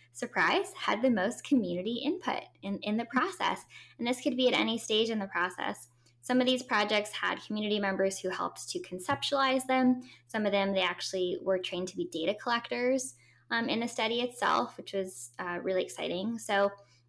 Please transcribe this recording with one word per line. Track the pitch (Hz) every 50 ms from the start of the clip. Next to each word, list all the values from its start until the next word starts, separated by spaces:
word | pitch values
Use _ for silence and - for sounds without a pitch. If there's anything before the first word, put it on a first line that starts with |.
| - _ _
surprise, | - - 226 - 190 165 165 208 349 415 - -
had | - - - - 214 233
the | 262
most | 240 196 180 214 247 - -
community | - 294 254 208 175 175 175 180 220 240 - -
input | 277 359 392 - - - - - - _ _ -
in, | 196 202 - -
in | 208 208
the | 220 233
process. | - - 254 294 392 381 - 311 - - - - - - - - - - -
And | 233
this | 240 254 254 -
could | 294 247
be | 247 262 247
at | - -
any | 214 220 226 233
stage | - - 220 214 226 220
in | 226 220
the | 196
process. | 196 - 175 175 185 185 - - - 202 - - - _ _ _ _ _ _ -
Some | - 247 254
of | 254
these | 254 254 247 254
projects | - 240 214 208 208 220 208 208 214 -
had | - - 185 185 - -
community | - 214 214 214 208 208 208
members | 202 196 190 190 190 190 190 -
who | - 185
helped | 185 - 180 170 - - - -
to | - 180
conceptualize | 180 - 180 180 - - 285 277 - - 285 277 269 262 262 269 254
them. | - 262 262 254 247 254 247 - - - - _
Some | - - 220 214
of | 208 196
them, | 202 196 196 196
they | 190
actually | 185 180 180 - - - - 190 185 180 175 - -
were | 185 190 185
trained | 185 - - 175 185 180
to | - 185
be | 175 175
data | - 160 160 170 208
collectors, | 208 - 254 240 233 233 - 240 240 247 247 262 269 262 - - - _ _ _ _ _ _
um, | 233 233 233 -
in | - 220
the | 233 240
study | - - 226 226 233 240 240
itself, | 247 240 - 208 196 - - 247 - - -
which | - - -
was, | 196 190 185 185 - - - - -
uh, | 185 175 175 175 -
really | 185 190 185 175
exciting. | 180 - - - 165 170 180 190 220 233 226
So | - - 208 196 202 202 202 - - - _ _ _